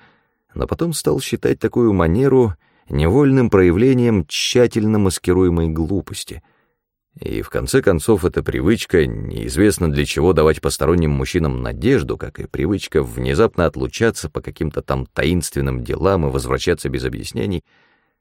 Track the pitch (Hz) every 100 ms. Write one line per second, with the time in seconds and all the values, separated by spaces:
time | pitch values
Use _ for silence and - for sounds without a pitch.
0 | _ _ _ _ _ - - - 170 156
1 | - 123 - 113 120 - 110 123 117 98
2 | 82 98 135 131 117 82 _ _ - 71
3 | 80 123 143 135 117 98 90 85 131 127
4 | 120 107 78 - - 123 117 113 107 107
5 | 95 - - 90 92 85 82 80 82 98
6 | - - - - - _ _ _ _ _
7 | _ - - 53 - - 65 135 110 85
8 | - 104 87 76 73 62 76 113 - 87
9 | 67 53 52 50 55 65 104 - 82 71
10 | 71 - 85 78 78 78 71 - 69 87
11 | 78 69 67 90 78 64 60 58 110 131
12 | 65 - - - - - 73 98 - 80
13 | 64 60 64 71 113 - 80 67 65 -
14 | 113 - - 64 69 71 80 - - 67
15 | 65 - 67 90 71 71 67 64 60 65
16 | 90 95 73 65 62 64 - 85 71 65
17 | 64 55 - - 101 87 - _ _ _
18 | _ _